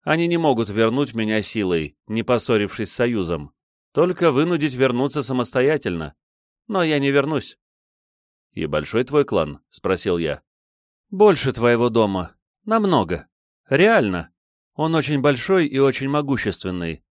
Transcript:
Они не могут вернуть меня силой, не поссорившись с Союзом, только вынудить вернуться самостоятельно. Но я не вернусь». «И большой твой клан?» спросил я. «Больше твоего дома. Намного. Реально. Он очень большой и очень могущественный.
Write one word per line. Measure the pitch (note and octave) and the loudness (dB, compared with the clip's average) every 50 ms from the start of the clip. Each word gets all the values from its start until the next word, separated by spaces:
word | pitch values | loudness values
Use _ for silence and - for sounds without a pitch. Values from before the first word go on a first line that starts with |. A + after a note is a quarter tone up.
Они | _ - D#3 E3 E3+ | _ 0 0 0 2
не | E3+ E3+ E3+ | 0 0 2
могут | E3 D3+ C3 A2+ A#2 G2 | 2 2 2 2 0 -2
вернуть | G2 G#2+ A2+ A2+ A2+ C3+ C#3+ B2 G#2+ | 0 0 2 2 2 0 -4 -2 -2
меня | A2+ A2 G#2+ A2 A2 G2+ | -4 -2 0 0 -2 -2
силой, | - - A2+ G2+ F#2 F2+ E2 D#2 C#2+ _ _ _ | -2 -4 -2 0 0 0 0 -2 -4 _ _ _
не | _ G#2+ A2+ A2 | _ -6 -6 -2
поссорившись | - B2 A#2 - - B2 G#2+ G#2 F#2+ - - A2 F#2+ | 0 -2 -2 0 0 0 0 0 -2 -4 -8 -8 -8
с | - | -4
Союзом, | - B2 A#2+ A#2+ G#2+ F2+ E2 E2+ D#2 D2 C#2+ _ _ _ _ _ _ _ _ _ | -2 -2 -2 0 -2 -2 -2 -4 -6 -6 -12 _ _ _ _ _ _ _ _ _
только | C3 D#3+ F3+ F3 - - E3 C3+ | 0 0 0 0 2 2 2 4
вынудить | B2+ D#3 E3+ F3+ D#3+ C#3+ D#3 B2+ | 2 2 0 0 -2 -2 -4 0
вернуться | B2 C3 C3+ A#2+ A#2+ C3 C#3+ - D3 C3+ | 2 0 2 2 0 -2 -2 -2 -4 -4
самостоятельно. | A#2+ C3+ B2+ B2 - - C3 B2+ C#3 D#3 D3 - A2 F2+ E2 D#2+ D2+ - _ _ _ _ _ _ _ _ _ _ _ | -2 -2 -2 -2 -2 0 0 2 2 2 0 -2 -4 -4 -4 -6 -8 -12 _ _ _ _ _ _ _ _ _ _ _
Но | G#3+ F#3+ F3 | -2 0 2
я | D#3 D#3 C#3+ | 2 2 2
не | C#3 C#3 | 2 2
вернусь». | C#3 C#3+ C3+ D3 D#3+ C3+ - - - _ _ _ _ _ _ _ _ _ _ _ _ _ _ _ _ _ _ _ _ | 2 2 2 2 -2 -4 -4 -6 -16 _ _ _ _ _ _ _ _ _ _ _ _ _ _ _ _ _ _ _ _
«И | - E2 | -8 -6
большой | D2+ C#2+ D2+ D2+ - - A2 B2+ | -2 -2 -4 -4 -2 -2 -2 -2
твой | - C3+ D3+ C#3 | 0 2 0 0
клан?» | - A2 F#2+ D#2+ D2 B1+ - _ _ | 2 0 -2 -2 -2 -6 -14 _ _
спросил | _ - _ F2+ F#2 F2 - G2 F2+ | _ -8 _ -2 -2 -2 0 -2 -2
я. | E2+ E2 D2+ C#2+ - _ _ _ _ _ _ _ _ _ _ _ _ _ _ | 0 -2 -4 -6 -8 _ _ _ _ _ _ _ _ _ _ _ _ _ _
«Больше | - F#3+ G#3+ G#3+ F#3 C#3+ - C3+ A#2+ | 0 4 4 4 4 4 0 -4 -2
твоего | - A2+ A#2+ A#2+ A#2 A#2+ B2 | 0 2 2 4 4 2 2
дома. | A2+ A#2 A2 G2+ G2 F#2+ F2 - _ _ _ _ _ _ _ | 2 2 2 2 0 -4 -6 -8 _ _ _ _ _ _ _
Намного. | - A3 A3+ G#3+ G3 F3 B2+ G2 D#2+ F2+ E2 - _ _ _ _ _ _ _ _ _ | -2 0 0 2 2 2 2 2 0 -4 -6 -6 _ _ _ _ _ _ _ _ _
Реально. | C3+ C#3+ F3+ G#3+ A#3 G#3 B2 G#2 F#2 F2 E2 - _ _ _ _ _ _ _ _ _ - D3+ | 2 2 4 4 4 4 2 2 -2 -4 -6 -8 _ _ _ _ _ _ _ _ _ -4 -2
Он | D#3+ D#3+ | 0 0
очень | D#3+ C#3 A#2+ D3+ C#3 | 0 0 0 -2 2
большой | B2+ D3 C#3+ B2 - - F#3+ F#3 E3+ | 2 2 2 2 0 0 2 2 2
и | C#3+ - C3+ | 2 2 2
очень | C#3 C#3 C3 - C3+ C3+ | 2 2 2 0 -4 -2
могущественный. | C#3+ D3 D3 C#3 C#3 A#2+ - G#2+ F#2 - - F#2 F2+ F2+ E2+ D#2+ E2 - _ _ | -2 -2 -2 -2 -2 -2 -2 -4 -4 -4 -6 -6 -6 -4 -4 -6 -8 -8 _ _